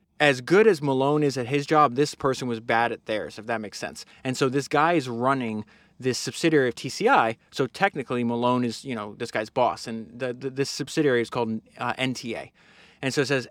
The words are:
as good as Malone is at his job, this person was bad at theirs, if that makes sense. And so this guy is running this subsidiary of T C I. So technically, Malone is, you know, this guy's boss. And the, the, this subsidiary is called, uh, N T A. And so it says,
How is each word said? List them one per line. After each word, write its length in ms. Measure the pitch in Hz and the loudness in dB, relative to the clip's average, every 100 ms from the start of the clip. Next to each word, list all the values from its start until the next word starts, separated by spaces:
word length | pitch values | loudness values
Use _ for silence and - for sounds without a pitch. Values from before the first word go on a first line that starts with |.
| _ - | _ 2
as 220 | 147 127 | 2 2
good 260 | 123 185 220 | 4 6 6
as 160 | 165 | 4
Malone 400 | 143 131 135 151 | 2 2 2 2
is 160 | 147 131 | 2 0
at 80 | 120 | -2
his 200 | 143 143 | -2 2
job, 280 | 156 143 | 4 4
this 220 | 120 147 - | 4 -2 0
person 320 | 139 123 127 | -2 -2 -4
was 100 | 113 | -4
bad 320 | 120 113 117 | 0 2 2
at 160 | 117 - | -2 -4
theirs, 320 | 107 78 - | -4 -4 -10
if 80 | 107 | -6
that 140 | 113 | -6
makes 180 | 104 - | -6 -10
sense. 260 | 78 - - - | -12 -12 -20 -10
And 120 | 131 127 | -6 -2
so 120 | 135 | 0
this 180 | 135 131 | 0 0
guy 280 | 147 160 | 2 2
is 140 | 175 127 | 2 0
running 560 | 117 127 139 117 107 104 - _ - | 0 0 0 -2 -6 -8 -16 _ -6
this 180 | 127 120 | -4 -2
subsidiary 480 | - - 170 156 127 | -4 -2 2 4 2
of 80 | |
T 140 | - 131 | -2 -8
C 200 | - 202 | -2 2
I. 280 | 254 113 113 _ | 4 2 -2 _
So 160 | - 131 | -4 -4
technically, 560 | - 196 160 120 123 | 0 0 0 -4 -2
Malone 400 | 117 117 123 123 | -2 0 2 2
is, 200 | 123 110 | 0 -4
you 120 | 135 117 | -8 -8
know, 180 | 104 101 | -10 -10
this 120 | 120 | -6
guy's 200 | 117 110 | -6 -4
boss. 360 | - 117 87 - | 0 0 0 -8
And 320 | 113 110 120 | -10 -10 -8
the, 160 | 127 | -8
the, 160 | 123 131 | -6 -6
this 180 | 131 135 | -4 -4
subsidiary 540 | - 143 - 147 120 | -4 -6 0 2 2
is 80 | 113 | 0
called, 300 | 127 113 110 - - | -2 -2 -4 -8 -8
uh, 140 | 123 123 | -4 -2
N 160 | 131 | -4
T 220 | 120 123 | -4 -8
A. 160 | 85 - _ _ - - _ | -10 -12 _ _ -20 -20 _
And 140 | 135 | -4
so 60 | 135 | 0
it 60 | 131 | 0
says, 200 | 139 117 | 0 -2